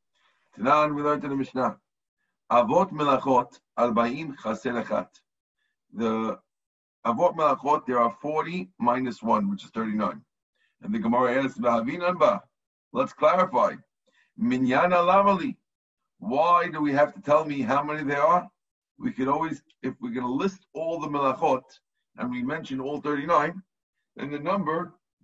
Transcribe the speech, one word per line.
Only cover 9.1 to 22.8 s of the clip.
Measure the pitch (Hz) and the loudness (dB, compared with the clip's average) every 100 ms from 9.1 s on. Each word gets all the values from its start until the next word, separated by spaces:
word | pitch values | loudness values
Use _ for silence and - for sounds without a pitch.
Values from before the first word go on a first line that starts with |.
| - | -4
one, | 113 110 98 | 0 0 0
which | 98 | -4
is | - | -8
thirty-nine. | 113 110 104 101 - - _ _ _ _ _ | -6 -4 -2 -4 -6 -16 _ _ _ _ _
And | 101 | -6
the | 113 | -2
Gemara | 113 123 123 131 | 0 2 2 2
asks, | 135 - | -2 -2
"V'havinan | 120 117 120 170 175 170 | 0 0 0 -2 -2 2
ba." | 139 98 - _ _ _ _ | 2 2 -6 _ _ _ _
Let's | 131 135 | -4 -4
clarify. | - 151 175 - 123 117 - _ _ _ _ _ - | 2 2 4 2 2 0 -2 _ _ _ _ _ -4
Minyan | 117 127 127 139 180 | -2 2 2 2 4
alamali. | 175 175 196 202 185 143 - _ _ _ _ _ _ | 4 6 6 4 2 -2 -8 _ _ _ _ _ _
Why | 110 135 165 175 170 | -2 2 4 4 2
do | 151 | -2
we | 147 | 0
have | 139 147 | 2 2
to | - | 0
tell | 143 151 151 | 2 2 2
me | 139 | -2
how | 117 139 | 0 0
many | 147 151 | -2 -4
there | 143 143 | -4 2
are? | 156 175 - _ _ _ _ - | 4 4 0 _ _ _ _ -10
We | 120 | -8
could | 120 131 | -4 -2
always, | 151 160 147 _ _ | 0 -2 -8 _ _
if | 127 - | -10 -8
we're | 120 | -8
gonna | 123 123 | -6 -4
list | 139 190 - _ | -2 -2 -4 _
all | 147 165 160 | -8 -6 -6
the | 147 | -4
Melachot, | 147 135 131 156 131 - - _ _ _ - | -2 -2 0 0 0 -4 -20 _ _ _ -10
and | 123 | -8
we | 123 | -4
mention | 127 160 - | -4 -6 -8
all | 131 | -8